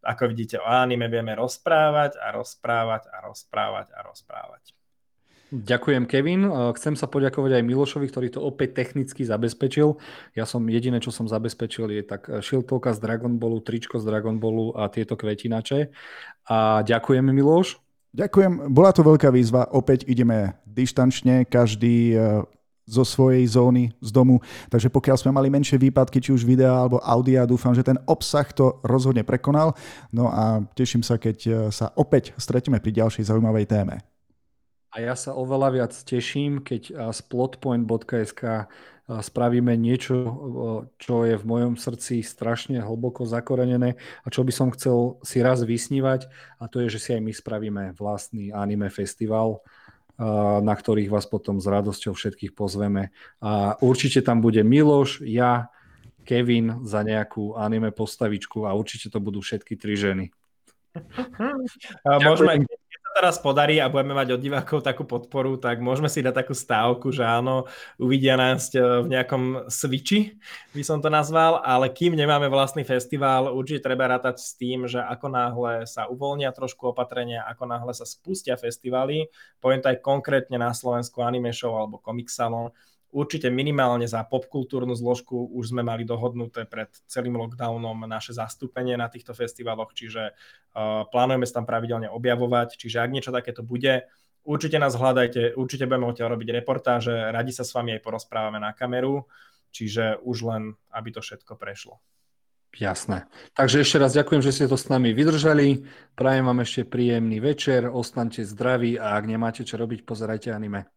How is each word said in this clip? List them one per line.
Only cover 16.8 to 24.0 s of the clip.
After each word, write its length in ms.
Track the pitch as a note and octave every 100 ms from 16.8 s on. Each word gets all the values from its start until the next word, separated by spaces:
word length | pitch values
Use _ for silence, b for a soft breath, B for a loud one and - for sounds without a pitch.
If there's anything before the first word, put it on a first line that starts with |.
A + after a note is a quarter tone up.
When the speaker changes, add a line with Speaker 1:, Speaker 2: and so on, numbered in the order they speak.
| G#2+
Speaker 2:
ďakujem, 400 | A#2 - C3 C3+ C3+
Miloš. 480 | C#3 E3 F#3 - _ _ _ A2+
Speaker 3:
Ďakujem, 560 | - G3 F#3+ E3+ C#3+
bola 240 | C3+ F#3+ F#3
to 80 |
veľká 240 | D3+ D#3 C#3+
výzva. 400 | B2+ A#2 B2 B2 C3
Opäť 320 | B2+ C3 C3+
ideme 480 | B2 A#2+ A2 G2 -
dištančne, 800 | - G#2+ B2+ - B2+ - B2+ B2+
každý, 720 | B2 A#2+ A#2+ G#2 A#2+ A#2+ A#2 A2+
e, 40 | A2 G#2+ - _ _ _ -
zo 160 | A2+
svojej 400 | B2+ - C3 B2+
zóny, 480 | B2 A#2+ B2 B2 A#2+
z 100 | -